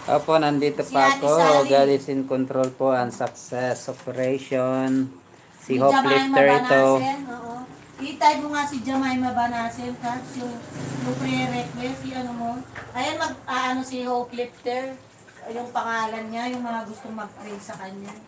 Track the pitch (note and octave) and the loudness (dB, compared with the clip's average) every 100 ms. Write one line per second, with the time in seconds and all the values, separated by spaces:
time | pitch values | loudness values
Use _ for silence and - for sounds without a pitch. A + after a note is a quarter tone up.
0 | - D3 D3 D#3+ D3+ D3 D3 C#3+ C#3+ C4 | 2 0 4 2 4 2 0 0 -2 4
1 | E3 C4+ C#3+ D#3 E3 D3 C3+ C3+ C#3 C#3 | 4 4 4 6 6 6 6 6 6 4
2 | C3+ C3+ C3 C3 C3 C3 B2+ C3 C3+ B2+ | 0 -4 -2 -2 0 0 0 2 2 2
3 | B2 A#2 B2 - - B2 B2+ A#2 - B2+ | 0 -2 -6 -6 -10 -4 -4 -4 -6 -10
4 | - B2 B2+ C3+ C3 C3+ B2+ C3 C3 C3 | -8 -2 -2 -2 -2 0 0 0 2 0
5 | C3 - - - - - - C3 C#3 C#3 | 0 -6 -20 -20 -20 -20 -2 4 6 6
6 | C3+ C#3 C3+ C3+ C#3 C#3 C3+ C#3 C3+ C3+ | 6 4 4 6 8 6 6 6 6 4
7 | C4 C#4 C4+ A#3+ A#3+ A#3+ C4 - - - | 2 -4 -8 -10 -10 -12 -12 -18 -20 -12
8 | C4+ D#4 D4+ C#4+ D4 D4 C#4+ C#4 A3 C4 | -10 2 4 4 -2 -2 -2 -4 -2 0
9 | C4 B3+ B3+ A#3 A#3+ A#3+ A#3 A#3+ B3 B3 | 0 0 0 0 0 0 -4 -6 -10 -6
10 | A#3+ B3 - B3+ B3 A#3 - - - - | -6 -6 -8 -8 -8 -10 -12 -10 -8 -6
11 | B3 B3+ C4 C4 B3+ B3 A#3+ A#3+ B3 C4+ | -4 -4 -2 -2 -2 -4 -6 -6 -8 -6
12 | C4 C4 B3 A#3 A#3 B3 - - - B3 | -8 -8 -8 -6 -6 -6 -10 -16 -12 -6
13 | C#4+ D#4 E4 - - B3+ B3+ C4 B3+ B3+ | -4 -2 -4 -6 -6 -4 -2 -2 -4 -6
14 | B3 B3 A#3+ A#3+ A#3+ - B3 B3 C4+ C4 | -2 -2 -4 -6 -8 -6 -6 -4 -6 -12
15 | - - - - A#3 A#3 B3 B3 A3+ A3+ | -20 -20 -20 -18 -12 -10 -6 -4 -2 -2
16 | A3 A3+ A3 A3+ B3 B3 A#3+ A3+ G#3 A3 | -2 -4 -8 -6 -6 -6 -6 -6 -8 -14
17 | A3+ A3 G#3 - G#3 G3+ - - F#3+ G3 | -12 -12 -12 -14 -14 -14 -14 -14 -12 -14
18 | G3+ G#3+ | -14 -16